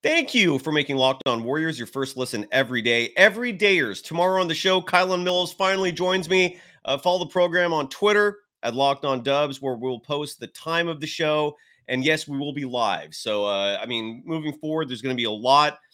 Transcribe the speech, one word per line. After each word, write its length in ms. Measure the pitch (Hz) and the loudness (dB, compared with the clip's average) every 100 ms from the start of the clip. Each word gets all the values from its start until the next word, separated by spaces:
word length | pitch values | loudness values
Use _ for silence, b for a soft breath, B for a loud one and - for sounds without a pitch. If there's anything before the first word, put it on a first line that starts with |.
Thank 320 | 294 330 277 | 2 0 2
you 240 | 247 185 135 | 2 4 2
for 120 | 156 | 0
making 240 | 151 143 135 | -2 0 2
Locked 260 | 131 135 143 | 2 2 0
On 180 | 117 | -2
Warriors 340 | 117 147 160 131 | -2 -2 -2 -6
your 100 | 113 | -8
first 280 | 135 135 131 | -6 -6 -6
listen 300 | 127 113 104 | -6 -6 0
every 300 | 131 123 127 | 0 0 0
day. 300 | 117 117 117 - | 2 2 0 4
Every 360 | 202 202 247 | 4 4 -6
dayers. 480 | 185 202 185 120 95 | 0 2 2 0 -6
Tomorrow 400 | - 165 180 190 | -6 0 2 2
on 80 | 175 | 0
the 60 | |
show, 260 | 160 190 185 | 0 2 2
Kylan 420 | 175 180 185 180 | 4 4 4 0
Mills 280 | 180 180 175 | 0 0 -2
finally 400 | - 190 190 190 | 0 0 2 -2
joins 360 | 156 180 190 165 | -2 0 0 2
me. 300 | 185 180 180 B B | 2 2 -2 B B
Uh, 120 | - 143 | -4 0
follow 220 | 180 180 | 2 0
the 80 | 170 | 0
program 460 | 185 175 175 175 | 0 2 2 2
on 160 | 160 135 | 0 -2
Twitter 500 | - 208 208 208 202 _ _ | 0 2 4 2 -2 _ _
at 120 | 120 | -6
Locked 300 | 117 139 139 | 2 2 2
On 180 | 143 127 | -2 -2
Dubs, 380 | 117 139 147 135 | 0 0 0 -4
where 140 | 139 | -6
we'll 260 | 120 127 120 | -4 -6 -6
post 400 | - 147 147 - | -6 -6 -6 -12
the 80 | 120 | -16
time 400 | - 160 165 170 | -12 -4 -2 -2
of 120 | 156 | -4
the 60 | 151 | -8
show. 500 | - 156 151 147 147 b b - | -2 0 2 0 -4 b b -4
And 160 | 131 | 0
yes, 220 | 135 156 151 | 2 0 -2
we 100 | 139 | -6
will 160 | 147 | -6
be 120 | 143 | -6
live. 500 | 135 123 110 85 78 | -4 0 0 0 -6
So, 300 | - 117 104 | -10 -4 -2
uh, 340 | 101 98 101 101 | 0 0 0 -2
I 60 | 117 | -4
mean, 380 | 117 113 117 165 | -6 -6 -10 -8
moving 260 | 160 151 | -6 -6
forward, 360 | 147 156 156 143 | -8 -4 -4 -4
there's 140 | 120 | -6
gonna 120 | 131 | -4
be 100 | 127 | -2
a 60 | 113 | -2
lot 480 | 107 120 143 147 - b | -2 4 4 4 -2 b